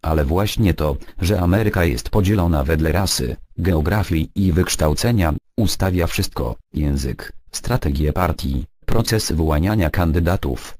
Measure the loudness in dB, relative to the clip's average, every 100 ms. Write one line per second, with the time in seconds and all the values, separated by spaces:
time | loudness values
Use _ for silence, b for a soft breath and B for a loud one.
0 | 0 0 2 0 0 2 2 2 -2 -2
1 | B B 0 2 2 2 2 2 0 0
2 | 0 0 2 2 2 0 0 0 2 0
3 | 0 -2 -4 -6 -12 -4 0 0 2 0
4 | 0 -2 -2 0 2 2 0 2 0 2
5 | 0 2 0 -2 _ -2 -2 0 0 0
6 | 0 -2 -4 -4 -6 -6 -8 -2 0 0
7 | -4 -6 -12 -16 -14 -10 -2 -2 0 0
8 | 0 0 -2 -2 -2 -4 -6 _ 0 2
9 | 2 0 0 0 2 2 2 2 0 2
10 | 2 2 2 0 -2 -6 -8